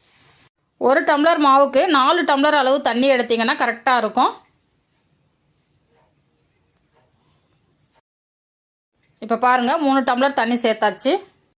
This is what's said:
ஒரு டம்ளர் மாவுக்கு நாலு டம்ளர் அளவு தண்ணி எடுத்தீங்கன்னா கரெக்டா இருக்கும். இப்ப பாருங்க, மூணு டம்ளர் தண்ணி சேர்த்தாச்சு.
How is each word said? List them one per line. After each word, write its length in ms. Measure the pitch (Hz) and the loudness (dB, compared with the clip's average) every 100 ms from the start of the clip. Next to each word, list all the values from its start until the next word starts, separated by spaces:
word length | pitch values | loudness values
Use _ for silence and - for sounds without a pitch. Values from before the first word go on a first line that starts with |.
| _ _ _ _ _ _ _ - | _ _ _ _ _ _ _ -4
ஒரு 200 | 240 294 | 0 0
டம்ளர் 400 | 349 294 320 339 | 0 0 2 2
மாவுக்கு 420 | 285 269 277 269 370 | 2 4 2 2 2
நாலு 340 | 285 269 359 | 2 2 0
டம்ளர் 340 | 311 277 302 294 | 0 0 2 2
அளவு 220 | 262 277 | 0 0
தண்ணி 240 | 254 233 269 | -2 0 0
எடுத்தீங்கன்னா 460 | 254 233 226 226 294 | 0 0 -2 -2 -2
கரெக்டா 380 | 240 226 269 247 | -4 -2 -2 0
இருக்கும். 360 | 214 247 349 - _ _ _ _ _ _ _ _ _ _ _ _ _ _ _ _ _ _ _ _ _ _ _ _ _ _ _ _ _ _ _ _ _ _ _ _ _ _ _ _ _ _ _ _ _ _ _ _ | 0 0 -2 -2 _ _ _ _ _ _ _ _ _ _ _ _ _ _ _ _ _ _ _ _ _ _ _ _ _ _ _ _ _ _ _ _ _ _ _ _ _ _ _ _ _ _ _ _ _ _ _ _
இப்ப 160 | 220 226 | -8 -2
பாருங்க, 360 | 247 254 240 330 | 0 0 0 -2
மூணு 220 | 285 269 | 0 0
டம்ளர் 380 | 262 247 277 269 | 0 0 -2 -2
தண்ணி 160 | 226 240 | -2 -2
சேர்த்தாச்சு. 560 | 226 220 214 - 262 381 - _ _ | -2 0 -2 -2 -2 -2 -6 _ _